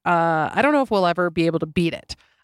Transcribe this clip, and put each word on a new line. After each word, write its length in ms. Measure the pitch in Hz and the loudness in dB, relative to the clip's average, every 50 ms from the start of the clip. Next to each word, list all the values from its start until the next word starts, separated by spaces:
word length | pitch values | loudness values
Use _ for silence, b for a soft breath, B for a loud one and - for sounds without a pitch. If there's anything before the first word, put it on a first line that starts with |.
| - | -2
Uh, 460 | 170 175 165 165 165 160 156 151 - | 0 0 2 2 2 0 0 -2 -2
I 100 | - 196 | 0 0
don't 120 | 240 285 302 | 0 2 2
know 80 | 285 | 2
if 80 | 262 - | 0 0
we'll 160 | 220 196 185 | 0 2 2
ever 240 | 175 170 175 180 175 | 2 2 0 -2 -2
be 160 | 160 175 165 | 0 0 0
able 140 | 165 165 160 | 0 0 -2
to 60 | 156 | -4
beat 280 | 156 151 185 170 165 - | -2 -2 -2 -2 -2 -2
it. 220 | - - - - b b b b b | -6 -14 -16 -20 b b b b b